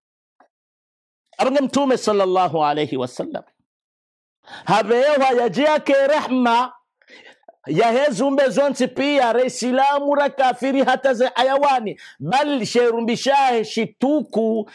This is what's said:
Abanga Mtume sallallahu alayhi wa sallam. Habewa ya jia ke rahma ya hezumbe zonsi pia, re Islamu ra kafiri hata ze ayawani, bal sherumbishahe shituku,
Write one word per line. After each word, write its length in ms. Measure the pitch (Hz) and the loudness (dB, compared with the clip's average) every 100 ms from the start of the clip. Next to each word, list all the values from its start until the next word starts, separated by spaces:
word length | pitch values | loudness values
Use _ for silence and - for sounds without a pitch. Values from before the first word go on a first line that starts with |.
| _ _ _ _ _ _ _ _ _ _ _ _ _ - | _ _ _ _ _ _ _ _ _ _ _ _ _ -2
Abanga 220 | 233 277 | 0 0
Mtume 340 | 269 277 277 233 | 0 0 2 0
sallallahu 680 | - 208 190 185 180 160 | 0 0 2 2 0 0
alayhi 320 | 147 147 151 139 | 0 0 -2 -4
wa 120 | 123 | -6
sallam. 340 | - 302 - - _ _ _ _ _ _ _ _ _ - - | -8 -10 -12 -14 _ _ _ _ _ _ _ _ _ -20 -10
Habewa 680 | - 202 208 240 277 294 262 247 | -2 0 2 2 2 2 2 0
ya 80 | 240 | 0
jia 320 | 175 302 302 | 0 0 0
ke 260 | - 277 277 | 2 2 2
rahma 640 | 302 - 254 240 233 254 - _ _ _ - - - - - - | 0 -2 -2 0 0 -2 -8 _ _ _ -20 -20 -20 -20 -16 -4
ya 260 | 156 226 | 0 2
hezumbe 560 | 233 294 196 277 277 262 | 2 0 0 0 0 0
zonsi 400 | 190 285 269 247 | 2 0 0 -4
pia, 440 | 247 277 285 240 | -2 -2 2 2
re 140 | 226 254 | 2 -2
Islamu 680 | - 247 254 269 285 285 | -2 -2 2 2 2 0
ra 160 | 285 285 | 0 0
kafiri 540 | 277 254 240 269 277 | 0 -2 0 -2 0
hata 300 | 240 254 269 | 0 0 0
ze 160 | 226 247 | 0 0
ayawani, 680 | - 262 277 285 262 214 151 - - | 0 0 2 0 0 -4 -12 -18 -12
bal 460 | 147 247 302 277 208 | -2 -2 0 -2 -2
sherumbishahe 1000 | 240 240 233 226 240 247 277 269 233 | 0 2 0 -2 -2 0 2 2 0
shituku, 1040 | 214 - 220 - 262 302 - 208 226 220 214 | -2 -4 -6 -2 0 0 -2 -2 -2 -2 -6